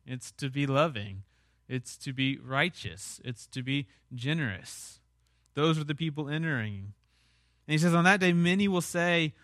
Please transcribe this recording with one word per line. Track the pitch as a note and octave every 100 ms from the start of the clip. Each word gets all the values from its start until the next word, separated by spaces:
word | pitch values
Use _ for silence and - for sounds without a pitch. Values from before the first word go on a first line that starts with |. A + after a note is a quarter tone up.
| -
It's | B2+ -
to | - C#3
be | C#3 C#3
loving. | C3+ E3 A2+ G2+ F#2+ - _ _ _ -
It's | B2+ - -
to | C#3+
be | C3 C3+ C#3
righteous. | B2 C3+ E3+ - F#2+ G#2 - - B2
It's | A#2 -
to | C3
be | B2+ C#3 C3+ _ - B2+
generous. | C3 E3 B2+ F2 - - - - _ _ _ _ _
Those | C#3+ D#3+ D#3
are |
the | D3
people | D3+ E3 D3 C#3+
entering. | D3+ E3 C3 G#2+ G2+ G2+ - _ _ _ _ _ _ -
And |
he | D3+
says, | F3
"On | E3+ F3+
that | G3+
day, | F#3
many | F3 F3 F#3+ G3+
will | F3+
say, | - E3+ F3 E3+ D#3 -